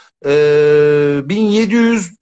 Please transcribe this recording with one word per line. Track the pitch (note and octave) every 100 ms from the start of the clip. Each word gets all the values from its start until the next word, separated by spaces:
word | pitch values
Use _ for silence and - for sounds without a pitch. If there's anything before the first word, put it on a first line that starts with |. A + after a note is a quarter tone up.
| _ _ C#3+
Ee, | D3 D3 D3 D3 D3 D3 D3 D3 C#3+
bin | C#3 G3+
yedi | G#3+ G#3 A3 A#3
yüz | A#3 A#3 F3 -